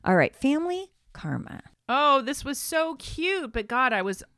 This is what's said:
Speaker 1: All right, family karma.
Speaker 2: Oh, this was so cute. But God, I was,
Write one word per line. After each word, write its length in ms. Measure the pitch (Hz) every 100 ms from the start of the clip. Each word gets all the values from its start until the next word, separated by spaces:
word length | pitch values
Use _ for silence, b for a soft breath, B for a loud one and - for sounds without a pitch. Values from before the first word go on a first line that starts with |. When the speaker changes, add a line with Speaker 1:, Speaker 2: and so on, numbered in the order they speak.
Speaker 1:
All 120 | 185 185
right, 180 | 139 -
family 560 | 262 302 349 359 381 _ _
karma. 500 | - 156 131 - - - _ -
Speaker 2:
Oh, 320 | 262 294 277
this 240 | 233 285
was 140 | 269 285
so 360 | - 320 320 302
cute. 560 | - - 349 381 262
But 160 | 233 214
God, 240 | 240 254
I 100 | 214
was, 200 | 190 190 -